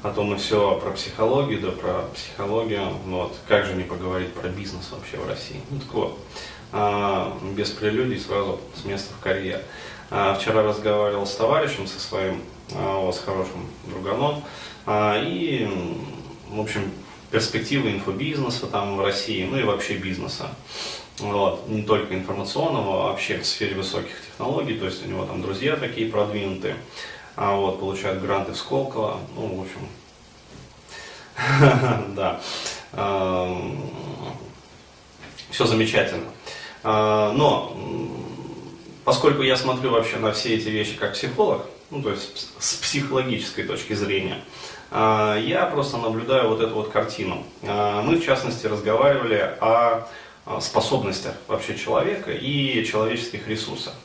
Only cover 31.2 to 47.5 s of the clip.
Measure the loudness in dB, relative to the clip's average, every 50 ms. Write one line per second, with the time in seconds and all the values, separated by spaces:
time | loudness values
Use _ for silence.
31.2 | -18 -14 -6 -2 2 4 8 10 10 10 10 8 4 4 2 2 0 -4 -4 -2
32.2 | -2 -2 -2 -4 -6 -8 -8 -6 -6 -6 -8 -8 -12 -10 -6 -2 -2 0 2 2
33.2 | 2 2 2 0 0 0 -2 -4 -4 -4 -6 -6 -6 -8 -8 -10 -10 -10 -10 -10
34.2 | -10 -10 -10 -12 -14 -16 -16 -18 -20 -20 -20 -20 -20 -20 -20 -20 -20 -20 -20 -20
35.2 | -20 -18 -16 -16 -14 -10 0 2 2 4 6 4 4 4 4 2 2 2 0 -4
36.2 | -6 -8 -12 -14 -14 -14 -14 -12 -14 -14 -16 -6 0 2 4 4 4 4 6 4
37.2 | 4 4 4 6 6 6 6 4 0 -4 -8 -8 -6 -6 -4 -4 -6 -6 -6 -8
38.2 | -10 -10 -10 -12 -12 -12 -12 -14 -14 -14 -16 -16 -18 -18 -18 -2 2 2 4 6
39.2 | 6 6 6 6 4 4 4 4 2 0 0 2 2 4 4 4 4 2 0 2
40.2 | 2 2 0 2 2 2 2 2 2 0 0 0 0 -2 -2 -2 -2 -2 -2 -2
41.2 | -4 -4 2 4 4 4 4 0 -2 -8 -12 -16 -16 -10 -8 -4 -2 -2 -2 -2
42.2 | -6 -10 -10 -12 -12 -12 -8 -2 -2 -2 0 0 -2 0 0 0 0 2 2 2
43.2 | 2 2 0 -2 -2 -6 -4 -4 -4 -4 -4 -4 -2 -4 -2 0 0 2 2 0
44.2 | 0 -2 -4 -6 -10 -14 -16 -16 -14 -14 -14 -16 -12 -4 0 2 4 4 6 6
45.2 | 4 4 4 2 2 2 2 2 2 2 2 0 0 0 -2 -2 0 0 0 0
46.2 | 2 4 6 6 6 6 4 4 2 2 2 -2 -2 2 2 0 0 0 -2 -4
47.2 | -2 -2 -2 -4 -6 -12